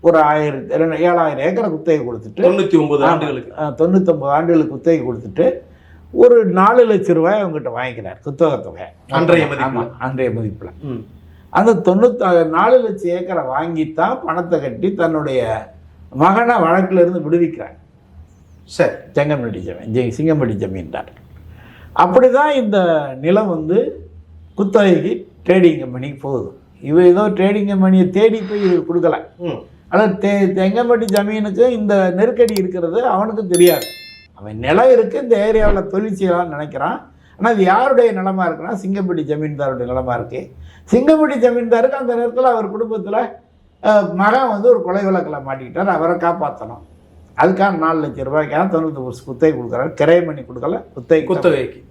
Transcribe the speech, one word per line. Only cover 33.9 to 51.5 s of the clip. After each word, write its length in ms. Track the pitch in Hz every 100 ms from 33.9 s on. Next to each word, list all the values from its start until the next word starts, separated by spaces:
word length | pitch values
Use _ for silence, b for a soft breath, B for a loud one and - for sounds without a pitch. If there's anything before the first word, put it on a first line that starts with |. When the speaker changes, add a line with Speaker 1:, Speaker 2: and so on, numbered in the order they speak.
| - - - _
Speaker 1:
அவன் 240 | - 101 107
நிலம் 340 | 127 175 254
இருக்கு, 300 | 240 214 -
இந்த 140 | 254 220
ஏரியாவுல 500 | 214 226 208 196 -
தொழில் 260 | 190 220
செய்யலாம்னு 420 | 185 190 175 175 147
நினைக்கிறான். 420 | 151 143 151 240 - b b b
ஆனா 100 | 220
அது 140 | 220
யாருடைய 480 | 185 196 269 240 233
நிலமா 320 | 196 190 190 175
இருக்குன்னா 300 | 160 151 190
சிங்கம்பட்டி 420 | 190 196 185 170
ஜமீன்தாருடைய 640 | 147 151 156 143 139 127 123
நிலமா 240 | 127 123
இருக்கு. 280 | 117 104 127 190 - b b -
சிங்கம்பட்டி 440 | 233 277 311 302 277
ஜமீன்தாருக்கு 640 | 240 240 233 233 254 277
அந்த 140 | 247 233
நேரத்துல 360 | 233 233 254
அவர் 200 | 240 202
குடும்பத்துல, 460 | 214 226 220 180 214 240 - _ _ _ _
அஹ், 300 | - 214 180
மகன் 360 | 170 202 247 262
வந்து 200 | 208 233
ஒரு 120 | 240
கொலை 220 | 175 190 196
வழக்குல 320 | 185 151 147 135
மாட்டிக்கிட்டார், 400 | 135 127 - 170
அவரை 280 | 170 165 170
காப்பாத்தணும். 680 | 170 165 143 - 113 117 - - _ - - -
அதுக்காக 400 | 160 190 196 170
நாலு 220 | 160 160
லட்சம் 280 | 147 127 135
ரூபாய்க்காக 380 | 151 151 147 147
தொண்ணூத்தொன்பது 560 | 165 160 139 127 131 -
குத்தகை 260 | 123 160
கொடுக்குறாரு. 380 | 135 120 120 147
கிரயம் 320 | - 147 175 165
பண்ணி 160 | 143
கொடுக்கல, 420 | 123 123 139 202 -
குத்தகை 300 | - 120 160
Speaker 2:
குத்தகைக்கு. 560 | - 185 175